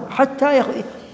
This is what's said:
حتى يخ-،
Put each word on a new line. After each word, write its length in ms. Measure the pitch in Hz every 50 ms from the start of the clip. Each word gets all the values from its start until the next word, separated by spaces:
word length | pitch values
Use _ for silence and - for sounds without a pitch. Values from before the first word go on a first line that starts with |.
| - -
حتى 480 | - - 277 269 269 - 269 285 285 262
يخ-، 260 | - - - 113 104 - - - - -